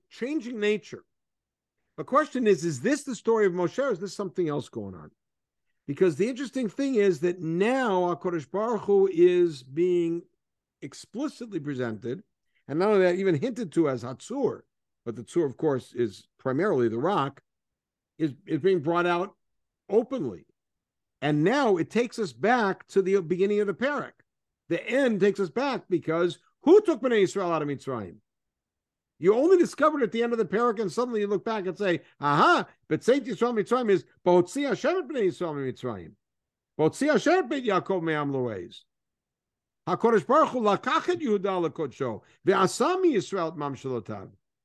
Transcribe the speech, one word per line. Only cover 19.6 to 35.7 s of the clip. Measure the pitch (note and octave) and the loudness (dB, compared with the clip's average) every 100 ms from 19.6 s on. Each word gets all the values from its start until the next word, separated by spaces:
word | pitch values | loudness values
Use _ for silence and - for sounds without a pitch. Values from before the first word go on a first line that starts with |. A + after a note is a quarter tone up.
| _ _ - | _ _ -2
openly. | G#3 B3 C4+ C3+ G2 - _ _ _ _ _ _ - | 0 0 -4 -6 -8 -16 _ _ _ _ _ _ -6
And | C#3+ D3+ | -2 2
now | D#3+ C#4 B3+ F#3 | 2 2 2 2
it | D#3+ | 0
takes | G#3+ A#3+ - | -2 -2 -4
us | G3 | -8
back | A#2 F3+ B3 G#3 F3+ - | -2 0 2 0 -2 -2
to | G3 | 0
the | F#3 G3 | 2 2
beginning | D#3+ F3 G3 G#3 | 0 0 0 0
of | G3+ | -2
the | |
parak. | F3+ C4 C#4+ C3+ - _ _ _ _ - | -2 -4 -4 -8 -14 _ _ _ _ -6
The | E3 - | -6 -2
end | B3+ C4 G#3 | 0 2 2
takes | G3+ G3 | 2 2
us | F#3 | -2
back | A3 C#4 A#3 - | -2 -4 -4 -2
because | F3 D3 D#3+ F3 D3+ _ _ | -4 0 0 0 -4 _ _
who | - G4+ | 6 6
took | G#4 C#4+ | 6 0
Bnei | B3+ A3+ | 2 2
Yisrael | F#3+ G3 F3+ | 2 0 -2
out | D#3+ | -2
of | D3 | -2
Mitzrayim? | C3+ - B2 F#2+ G#2+ _ _ _ _ _ _ _ _ _ - | -6 -6 -8 -8 -14 _ _ _ _ _ _ _ _ _ -2
You | E3+ | 2
only | G#3+ D#4+ F#4 | 4 6 6
discover | C#4+ - D4+ D4+ | 4 2 2 2
it | |
at | A#3 | -2
the | A3+ | 0
end | A#3 | -2
of | A#3 | 0
the | G3 | 0
parak, | A3 A#3+ G#3+ | 0 0 0
and | G#3 | -4
suddenly | D3+ B3+ A3+ | -2 -2 -2
you | G3+ | -2
look | G3+ | -2
back | - A3 F#3 | -2 -4 -4
and | D#3+ | -4
say, | G3 E3 - - | -2 -2 -4 -4
"Aha, | D3 D3 C#4+ E4 F3+ _ - | 0 4 6 4 0 _ -4
but | D3+ | -2
B'tzeit | - C#4 A#3+ | 2 0 0
Yisrael | F#3+ A#3+ | -2 -2
Mitzrayim | A#3 F#3+ B3 A#3 | 0 0 0 2
is | F#3 - _ F3+ | 0 0 _ 2
B'hotzi | F3+ F3+ C#4 C#4+ | 4 4 0 -2
Hashem | G3 C4 F4+ | -2 0 -2
et | C#4 | -4
Bnei | D4 G3 | -2 -2
Yisrael | - F3 | -2 -6
Mitzrayim. | D3 C3+ | -4 -6